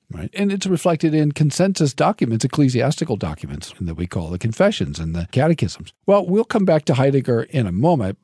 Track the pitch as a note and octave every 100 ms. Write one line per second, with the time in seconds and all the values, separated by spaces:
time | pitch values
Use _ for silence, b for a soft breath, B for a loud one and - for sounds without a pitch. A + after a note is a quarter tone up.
0 | - D#2+ D#2+ F#3+ G3+ G3 F#3+ F3 F3+ E3
1 | E3 D#3 D3+ - D3+ - G3 F#3+ D3 -
2 | D3+ G#3 B2 A2+ C#3 - C#3 B2 B2+ -
3 | D#3 G#2+ E2+ D#2+ C#2 D2 - - F2 D#2+
4 | F2+ G2 D#2+ F2+ A2+ - G3 G#3+ D2 D2
5 | E2 E2+ E2+ B2 D#3 E3 F#2 - F2 -
6 | - G3+ E3+ G3+ - A3+ F#3+ D#3 - B2+
7 | C3+ C#3 B2+ A#2 B2+ C#3+ G#2 F2+ D#3 D#3+
8 | G2 F#2+